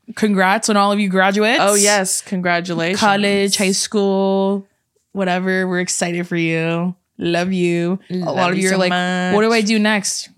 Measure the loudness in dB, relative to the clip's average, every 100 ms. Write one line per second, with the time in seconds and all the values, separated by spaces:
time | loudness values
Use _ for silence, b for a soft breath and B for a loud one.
0 | -16 -4 0 2 2 2 2 2 2 0
1 | 0 2 2 2 2 2 2 2 2 2
2 | 0 -4 -6 -4 0 0 -2 -4 -2 0
3 | 2 2 2 0 0 0 0 0 -2 -2
4 | 0 0 0 0 0 -2 -8 _ _ _
5 | _ -4 -2 0 0 0 0 -2 -2 -4
6 | -4 -4 -4 -2 0 0 -2 -2 -4 -6
7 | _ -8 -2 -2 0 0 0 0 -2 -4
8 | -6 -6 -4 0 0 2 0 2 0 0
9 | -2 -2 0 2 2 2 2 2 2 0
10 | -2 -6 -10